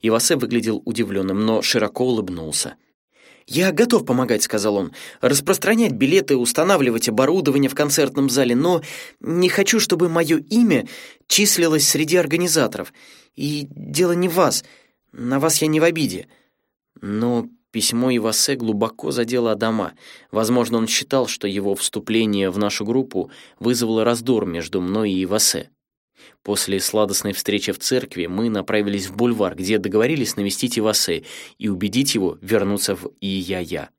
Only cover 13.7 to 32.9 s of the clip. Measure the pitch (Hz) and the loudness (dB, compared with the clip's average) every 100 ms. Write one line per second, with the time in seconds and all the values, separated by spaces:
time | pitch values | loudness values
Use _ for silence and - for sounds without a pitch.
13.7 | 143 147 143 180 175 180 170 151 - - | -14 -8 0 2 2 2 4 2 2 -6
14.7 | - _ _ _ - 120 135 160 156 156 | -20 _ _ _ -10 -2 0 2 2 2
15.7 | 156 165 160 135 90 - _ _ _ _ | 2 2 2 -4 -4 -12 _ _ _ _
16.7 | _ _ _ 98 104 120 120 - - _ | _ _ _ -6 -2 0 0 -4 -12 _
17.7 | 117 - 117 127 120 110 107 - 131 110 | -4 -2 0 0 2 0 0 0 0 -2
18.7 | 104 110 - - 123 117 123 117 104 113 | 0 -2 -2 -6 -2 0 0 0 0 -2
19.7 | 110 85 - - - _ 104 113 123 117 | -2 -4 -8 -20 -20 _ -2 2 2 2
20.7 | 117 110 - - 135 127 - 104 98 98 | 0 0 -2 0 0 0 -4 -4 -2 -2
21.7 | 98 - 107 - 110 110 101 95 92 101 | -2 -4 -6 -2 0 2 0 0 0 -2
22.7 | - 107 127 131 95 85 - - _ 117 | -2 -2 -2 -2 -4 -6 -10 -20 _ -2
23.7 | 120 117 110 110 120 117 117 92 82 80 | 0 0 2 2 0 0 0 0 -6 -4
24.7 | 95 90 104 107 92 92 - - 87 - | -4 -2 0 0 0 0 2 0 0 -8
25.7 | _ _ _ _ _ - _ - 101 - | _ _ _ _ _ -20 _ -4 -4 -2
26.7 | 95 - 110 104 98 104 98 - 101 95 | -2 0 2 2 0 -4 -6 -2 -2 -2
27.7 | 95 - 127 120 - 85 92 117 107 - | -4 -2 -2 -2 -8 -6 -2 -2 -2 -2
28.7 | 107 101 101 92 98 120 113 95 82 95 | -2 0 -2 -6 0 0 2 -2 -2 -2
29.7 | 107 101 104 120 156 120 - 101 - 123 | 0 2 2 2 0 -4 -2 -4 -2 -2
30.7 | 120 110 104 - 82 - - - _ 110 | 0 0 0 0 -4 -8 -18 -20 _ -4
31.7 | 92 101 120 139 117 92 - 95 110 98 | -2 -2 0 0 0 -2 -4 -2 0 2
32.7 | 101 - | -2 -2